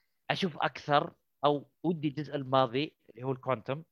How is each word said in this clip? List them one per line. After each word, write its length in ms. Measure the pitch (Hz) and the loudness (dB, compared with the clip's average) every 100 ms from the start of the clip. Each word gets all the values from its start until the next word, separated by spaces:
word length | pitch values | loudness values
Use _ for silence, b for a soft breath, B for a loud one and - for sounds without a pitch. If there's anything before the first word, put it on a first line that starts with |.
| _ _ - | _ _ -4
أشوف 280 | 147 180 - | -2 -2 -2
أكثر، 560 | 151 - - 143 - - _ _ | -4 -4 0 2 0 -10 _ _
أو 260 | 143 143 - _ | 2 2 -2 _
ودي 260 | 160 165 147 | -2 0 -2
الجزء 280 | 151 143 147 | -4 -6 -6
الماضي 600 | 131 135 127 127 156 _ _ | 0 4 4 2 -4 _ _
اللي 120 | 113 | -10
هو 100 | 131 | -6
الكوانتم 500 | 127 131 120 123 147 - | -4 -2 -4 -2 -8 -8